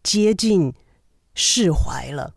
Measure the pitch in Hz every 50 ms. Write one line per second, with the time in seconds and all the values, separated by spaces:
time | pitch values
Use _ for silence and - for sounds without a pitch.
0 | - - - 208 208 214 220 185 - 220 214 190 160 135 127 - _ _ _ _
1 | _ _ _ _ _ _ _ - - - - 254 233 180 156 147 - - - 135
2 | 127 131 143 147 131 - -